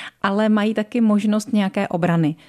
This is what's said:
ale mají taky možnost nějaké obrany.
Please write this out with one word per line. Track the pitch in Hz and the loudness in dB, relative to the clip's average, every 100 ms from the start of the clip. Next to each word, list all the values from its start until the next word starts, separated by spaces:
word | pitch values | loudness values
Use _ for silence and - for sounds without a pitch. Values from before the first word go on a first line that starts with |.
| - - | -18 -6
ale | 202 196 220 | -4 0 2
mají | 214 214 | 2 0
taky | 220 214 240 | -2 -4 0
možnost | 220 208 208 214 - | 2 2 2 -2 0
nějaké | 208 190 202 196 | 0 0 -2 -4
obrany. | 180 170 170 151 165 | -2 0 2 0 -2